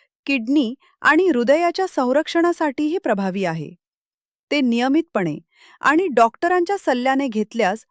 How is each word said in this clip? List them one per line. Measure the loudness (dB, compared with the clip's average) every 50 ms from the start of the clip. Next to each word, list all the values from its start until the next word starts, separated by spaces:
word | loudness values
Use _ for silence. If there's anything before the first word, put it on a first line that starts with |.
| _ _ _ _ -6
किडनी | -4 -4 -2 -2 0 0 0 0 0 -4 -10 _ _ _ _
आणि | 0 2 4 4 4 2
हृदयाच्या | 2 2 2 2 2 2 2 0 0 -2 -4
संरक्षणासाठीही | -2 -2 -2 0 0 0 0 0 0 0 0 0 0 0 0 -2 -4 -2 -2 -4 -2 -2 -2
प्रभावी | -2 -2 -2 -2 -2 -4 -4 -4 -4
आहे. | -4 -4 -6 -8 -12 -14 _ _ _ _ _ _ _ _ _ _ _ _ _ _ -4
ते | -2 0
नियमितपणे | 0 0 0 0 0 2 2 0 0 _ -2 -2 -2 -2 -4 -8 -12 _ _ _ -20 -20 -10 -4
आणि | 0 2 2 2 2
डॉक्टरांच्या | 2 4 4 4 4 2 -2 -2 0 0 0 0 0 -2 -4
सल्ल्याने | -2 -2 -2 0 0 0 0 0 -2 -2
घेतल्यास | -2 -4 -4 -4 -2 -2 0 0 -2 -4 -8 _